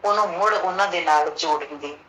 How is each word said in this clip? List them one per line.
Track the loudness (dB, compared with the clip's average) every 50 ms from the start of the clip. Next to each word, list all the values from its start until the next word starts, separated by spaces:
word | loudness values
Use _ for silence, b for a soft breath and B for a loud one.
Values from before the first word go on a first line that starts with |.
| 0
ਉਹਨੂੰ | 0 2 2 0 0
ਮੁੜ | 0 0 2 2 2
ਉਹਨਾਂ | 2 0 -2 0 0 0 0
ਦੇ | 0 -2
ਨਾਲ | 2 4 4 4 4 0
ਜੋੜਨ | -2 -4 0 0 0 0 -2 -8 -12 -12
ਦੀ | -10 -12 -12 -14 -20